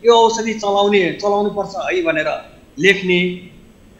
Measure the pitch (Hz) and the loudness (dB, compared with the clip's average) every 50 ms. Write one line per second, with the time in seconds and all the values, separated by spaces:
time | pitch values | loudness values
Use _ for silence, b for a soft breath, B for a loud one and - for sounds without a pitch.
0 | - 233 233 233 226 220 220 220 220 226 214 220 - 202 202 202 202 202 208 196 | 4 4 4 6 4 4 2 0 -4 -6 -6 -4 -2 -2 0 2 2 2 2 2
1 | 185 160 147 - 202 208 202 208 208 208 175 202 190 - - 185 147 143 175 185 | 2 0 -2 -4 -2 -2 0 0 -2 -2 -4 -6 -8 -8 -8 -8 -6 -4 -4 -2
2 | 170 165 160 160 156 151 139 - - - - - - _ _ - 160 196 196 196 | -2 0 -2 -2 -2 -4 -6 -6 -10 -16 -20 -20 -20 _ _ 0 2 2 2 2
3 | 190 180 180 175 180 180 180 180 - - - - - - _ _ _ - _ | 0 0 0 0 0 -2 -4 -8 -14 -20 -20 -20 -20 -20 _ _ _ -20 _